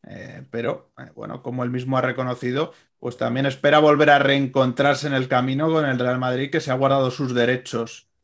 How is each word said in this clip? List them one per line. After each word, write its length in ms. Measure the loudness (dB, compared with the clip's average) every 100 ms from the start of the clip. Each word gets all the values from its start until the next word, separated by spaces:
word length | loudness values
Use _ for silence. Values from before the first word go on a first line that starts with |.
| -18
eh, 360 | -18 -16 -18 -10
pero, 400 | -6 -4 -6 _ -20
eh, 100 | -20 -16
bueno, 260 | -14 -12
como 220 | -10 -6
él 80 | -4
mismo 260 | -6 -2 0
ha 40 |
reconocido, 720 | 0 -2 -6 -6 -4 -4 -6 -8 _ _
pues 160 | -12 -6
también 300 | -4 0 -2
espera 320 | 0 4 6
volver 320 | 6 6 6
a 80 | 6
reencontrarse 880 | 4 2 0 0 0 2 0 0 -2
en 80 |
el 140 | -4 0
camino 440 | 0 0 -2 0
con 140 | 0 0
el 140 | -2
Real 180 | -2 -2
Madrid, 320 | -2 -2 -2
que 120 | -4
se 100 | -2
ha 20 |
guardado 380 | 0 2 2 0
sus 240 | -2 -2 2
derechos 760 | 2 0 -4 -8 -8 -12 _ _